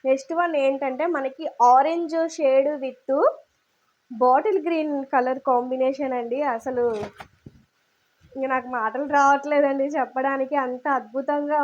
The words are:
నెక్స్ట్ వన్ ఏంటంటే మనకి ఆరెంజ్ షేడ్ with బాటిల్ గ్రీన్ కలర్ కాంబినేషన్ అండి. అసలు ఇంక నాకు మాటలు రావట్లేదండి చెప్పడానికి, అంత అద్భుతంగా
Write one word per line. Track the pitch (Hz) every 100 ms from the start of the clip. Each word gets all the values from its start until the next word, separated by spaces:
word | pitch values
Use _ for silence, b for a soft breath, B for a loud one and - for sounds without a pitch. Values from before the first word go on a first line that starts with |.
| 262
నెక్స్ట్ | 269 -
వన్ | 330 349 302
ఏంటంటే | 269 269 277 254 330
మనకి | 311 269 262 311 - 240
ఆరెంజ్ | 254 285 339 330 330 330 320
షేడ్ | 285 269 277 294
with | 262 - - 277 494 640 _ _ _ _ _ _ _
బాటిల్ | 226 254 262 403 381 311
గ్రీన్ | 330 302 285 269
కలర్ | 269 254 262
కాంబినేషన్ | 277 247 254 262 262 277 269 247
అండి. | 233 254
అసలు | 285 226 262 254 240 214 202 - - _ - - _ _ _ _ _ _ _ 269
ఇంక | 269
నాకు | 262 247
మాటలు | 247 220 220 285 285
రావట్లేదండి | 277 277 285 294 285 269
చెప్పడానికి, | 277 294 247 262 269 277 262 285
అంత | 254 247 294
అద్భుతంగా | 269 220 247 277 294 294 302